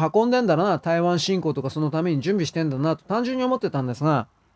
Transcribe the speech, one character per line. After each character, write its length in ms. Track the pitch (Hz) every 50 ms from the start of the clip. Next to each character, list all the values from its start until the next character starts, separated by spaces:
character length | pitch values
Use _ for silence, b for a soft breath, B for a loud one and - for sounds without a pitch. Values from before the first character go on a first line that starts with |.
| 160 156 -
運 160 | 208 226 247
ん 20 |
で 120 | 240 254 247
ん 40 |
だ 100 | 202 160
な、 220 | 147 180 208 180 147
台 240 | - 170 165 170 170
湾 180 | 175 175 170
侵 200 | - - 190 185
攻 140 | 160 160 147
と 80 | 143 135
か 80 | 135
そ 80 | - 156
の 120 | 156 147
た 120 | 135 160 165
め 120 | 180 160
に 40 | 139
準 140 | 120 175 202
備 120 | 208 160
し 40 | 143
て 140 | - 170 165
ん 60 | 156
だ 80 | 135 131
な、 180 | 143 160 170
と 80 | 170 _
単 180 | - 190 226 247
純 140 | 233 262 254
に 60 | 254
思 120 | 254 254
っ 20 | 233
て 100 | - 190
た 100 | - 139
ん 60 | 131
で 80 | 127 120
す 80 | - 143
が、 240 | 156 151 131 104 - _ _ _ _ _